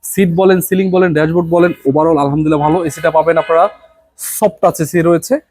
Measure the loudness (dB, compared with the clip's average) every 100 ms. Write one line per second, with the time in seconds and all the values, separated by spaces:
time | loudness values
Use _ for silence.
0 | -6 -2 0 2 2 2 0 -2 0 0
1 | 0 0 0 -2 0 0 0 0 -2 0
2 | 2 0 0 -2 0 0 0 0 -2 -2
3 | 0 0 2 0 0 2 0 -2 _ _
4 | _ _ -14 -4 -4 0 -2 0 -2 0
5 | 2 0 0 -6 _